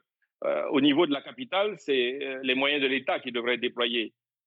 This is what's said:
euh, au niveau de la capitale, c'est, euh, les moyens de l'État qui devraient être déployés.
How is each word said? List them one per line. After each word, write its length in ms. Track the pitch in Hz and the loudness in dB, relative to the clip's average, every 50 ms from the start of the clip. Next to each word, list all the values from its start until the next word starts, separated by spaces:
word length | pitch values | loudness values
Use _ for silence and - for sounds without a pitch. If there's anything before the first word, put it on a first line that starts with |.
| _ _ _ _ _ _ _ _ - | _ _ _ _ _ _ _ _ -2
euh, 220 | - 71 - - - | -2 0 0 0 0
au 100 | - 139 | 2 4
niveau 260 | 139 147 139 147 175 | 4 4 6 4 4
de 60 | 151 | 2
la 80 | 143 135 | 0 -2
capitale, 540 | - 147 131 - 131 117 180 190 208 214 202 165 | -6 -10 -12 -12 -8 -4 -2 0 0 -2 -4 -6
c'est, 440 | - - 139 127 120 120 131 143 | -4 0 0 2 2 0 -2 -4
euh, 180 | 139 135 131 131 | -6 -8 -6 -4
les 120 | 135 131 127 | -2 0 0
moyens 260 | 131 135 139 147 143 | 2 2 0 2 0
de 60 | 135 | 0
l'État 340 | 131 135 131 127 - 180 147 | 0 0 -2 -2 -2 -4 -4
qui 100 | - 127 | -4 -4
devraient 240 | 117 120 117 123 123 | -4 -2 0 0 0
être 60 | 120 | 0
déployés. 540 | 117 - - 120 120 120 120 120 107 - - _ _ _ _ _ _ | -2 -4 -2 -2 -2 0 0 -2 -4 -4 -8 _ _ _ _ _ _